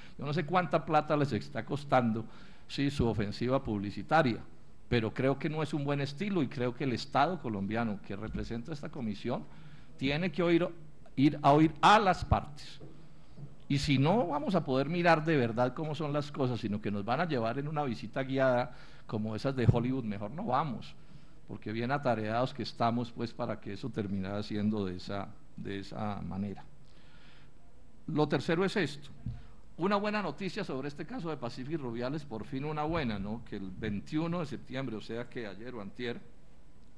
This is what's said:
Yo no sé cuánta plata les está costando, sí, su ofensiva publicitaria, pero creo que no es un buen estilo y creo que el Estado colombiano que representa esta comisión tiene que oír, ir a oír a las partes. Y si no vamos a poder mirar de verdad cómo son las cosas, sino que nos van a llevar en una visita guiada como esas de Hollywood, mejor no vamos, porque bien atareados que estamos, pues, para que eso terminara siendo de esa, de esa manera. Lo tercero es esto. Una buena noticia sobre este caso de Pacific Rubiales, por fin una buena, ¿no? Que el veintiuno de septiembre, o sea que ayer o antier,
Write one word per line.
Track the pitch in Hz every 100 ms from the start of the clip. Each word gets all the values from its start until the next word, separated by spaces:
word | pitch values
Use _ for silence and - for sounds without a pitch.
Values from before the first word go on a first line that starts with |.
| - -
Yo | 139
no |
sé | 151
cuánta | 151 180 175 165
plata | - 151 147 151
les | 143
está | 104 - 120
costando, | - 143 - 131 117 110 113 - - - -
sí, | - 139
su | 139 117
ofensiva | 110 104 101 117 135
publicitaria, | 131 104 101 98 98 156 135 104 - - - - -
pero | 120 110
creo | - 127 139
que | 160
no | 156
es | 151
un | 160
buen | 143 143
estilo | 139 143 202 190
y | 127
creo | - 123
que | 120
el | 135
Estado | 117 - 135 147 185
colombiano | 127 101 101 110 117 95 -
que | 98
representa | 110 107 104 117 117
esta | 151 -
comisión | - 113 101 117 151 - - - - - -
tiene | 135 147 185
que | -
oír, | 175 170 180 - - - - -
ir | 147 143
a | 147
oír | 147 156 -
a | - 214
las | 196 175
partes. | - 104 - - - - - - - - - - - - -
Y | 139
si | 147 135
no | 143 214 262
vamos | 285 302 190
a |
poder | 175 131 139
mirar | 175 170 160
de | 156 151
verdad | 117 113 127
cómo | 131 156
son | 147 151
las | 147 143
cosas, | - 127 117
sino | 107 104
que | 104
nos | 101
van | 101 135
a |
llevar | 175 131 113 131
en | 147
una | 151
visita | 143 104 107 -
guiada | 135 135 131 123 127 - - - -
como | 110 110 107
esas | 139 131
de | 110
Hollywood, | 120 123 131
mejor | 110 101 101
no | 156
vamos, | 220 131 156 104 - - - - - - -
porque | 110 110
bien | 110 120
atareados | 143 139 110 107 117 127
que | -
estamos, | 104 - 117 117 120
pues, | - 117
para | - 117 104
que | 110
eso | 98 135
terminara | 117 101 98 95 101
siendo | 104 104 104 107
de | 95 90
esa, | - 101 98 - - -
de | 101 98
esa | 95 - 107 95
manera. | 85 92 101 95 - - - - - - - - - - - - - - -
Lo | 151 147
tercero | 143 - 165
es | 190 214
esto. | 147 - - - - - - - - -
Una | 180 202
buena | 208 214
noticia | 180 143 196 208
sobre | 170 131 147
este | - 170
caso | 262 165
de | 147
Pacific | 120 135 127 160
Rubiales, | 127 117 123 156
por | 139 110
fin | 101 135
una | 151 151
buena, | 151 170 127 101
¿no? | 101 113
Que | - 104
el | 95
veintiuno | 90 110 101 - 151 165 175
de | 147
septiembre, | 107 - 127 135 110
o |
sea | 98 113 120
que | 131 107
ayer | 95 120
o | 123
antier, | 98 - 120 120 - - - - - - -